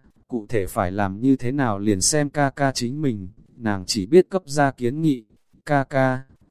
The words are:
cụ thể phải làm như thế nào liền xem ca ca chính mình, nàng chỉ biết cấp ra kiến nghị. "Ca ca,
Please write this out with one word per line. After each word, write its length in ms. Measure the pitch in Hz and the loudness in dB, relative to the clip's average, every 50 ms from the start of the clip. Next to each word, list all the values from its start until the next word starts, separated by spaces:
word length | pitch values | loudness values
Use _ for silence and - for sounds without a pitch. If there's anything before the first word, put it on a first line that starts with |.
| 135 - _ _ _ | _ -20 _ _ _
cụ 180 | - 127 113 104 - | -8 -8 -8 -6 -2
thể 160 | 117 107 92 | -2 -2 -2
phải 260 | - - 113 95 90 | -2 -2 -2 0 0
làm 300 | 95 104 101 95 95 104 | 0 -2 -2 -2 -2 0
như 140 | 120 135 135 | 2 2 2
thế 160 | - 123 120 | 2 2 -4
nào 280 | 139 147 135 117 101 98 | -2 0 0 0 -2 0
liền 220 | 101 107 101 95 | 0 0 2 2
xem 280 | - - 156 151 147 139 | 2 0 2 2 0 0
ca 200 | - 151 143 135 | 0 0 0 0
ca 220 | - - 139 135 | 0 0 -2 -2
chính 300 | - - 123 117 139 151 | 0 -2 -6 -6 -4 -2
mình, 280 | 156 135 110 101 95 92 110 - - _ - | -2 -2 -2 -4 -8 -12 -14 -20 -20 _ -16
nàng 280 | 127 117 107 101 95 92 | -6 -4 -4 -4 -4 -4
chỉ 180 | - - 110 92 | -4 -4 -4 -2
biết 240 | 110 151 185 - - | 6 6 6 6 6
cấp 140 | 190 185 185 | -2 -6 -6
ra 260 | 139 139 151 143 135 | -2 0 2 2 2
kiến 300 | - - 123 120 139 156 | 0 -2 -4 -4 -2 0
nghị. 240 | 165 156 135 120 107 _ _ _ _ _ _ _ - | 0 0 0 0 -6 _ _ _ _ _ _ _ -4
"Ca 180 | - 147 139 131 | -2 0 0 0
ca, 400 | - 139 135 131 131 127 131 135 135 - _ _ _ | 0 0 0 2 2 0 -4 -8 _ -20 _ _ _